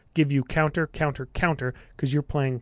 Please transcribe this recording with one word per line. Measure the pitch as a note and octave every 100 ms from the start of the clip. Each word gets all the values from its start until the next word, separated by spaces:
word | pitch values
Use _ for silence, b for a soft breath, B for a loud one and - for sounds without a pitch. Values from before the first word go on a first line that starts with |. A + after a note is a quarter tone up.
| _
give | - D3
you | C#3
counter, | - D#3+ D#3 E3+ D#3
counter, | - D3+ C3 C3
counter, | - F3+ D3 B2+ b b -
'cause | C#3
you're | D3
playing | D3 D3 C3+ B2+